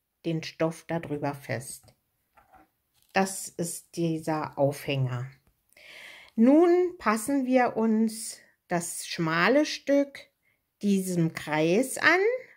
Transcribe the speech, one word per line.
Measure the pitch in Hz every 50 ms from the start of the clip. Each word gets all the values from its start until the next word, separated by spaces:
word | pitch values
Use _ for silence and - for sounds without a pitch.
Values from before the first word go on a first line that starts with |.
| _ _ _ _ -
den | 175 165 160
Stoff | 156 - - - 165 160 160 - -
darüber | - 160 165 165 160 147 147 151 143 143
fest. | 135 - - 120 117 131 - - - _ _ _ _ _ _ _ _ _ _ _ _ _ _ _ _ _ _ _ _ _ _ _ _ _ _
Das | - 190 190 190 196 - - -
ist | - - 175 165 - - - _ -
dieser | - 170 165 160 156 160 - 156 156 151 - - -
Aufhänger. | 143 139 143 - - - 139 135 131 127 127 120 123 131 - _ _ _ _ _ _ _ _ _ - - - - - - - - - - _
Nun | - 226 254 285 311 349 349 349 359 359 349 349 -
passen | - 226 208 226 220 - 277 285 262
wir | 254 254 254 247 - -
uns | - 220 226 220 220 226 220 220 - - - - - - _ _ _ _ -
das | 180 175 170 - - - - -
schmale | - - 170 160 160 175 196 202 247 294 302
Stück | 302 - - - - 277 285 277 277 - - - _ _ _ _ _ _ _ _ _ _ _
diesem | - 202 196 190 185 185 180 170 165 165 165
Kreis | - - 160 147 156 156 165 175 214 262 262 - -
an, | - 302 330 370 392 453 494 508 - - _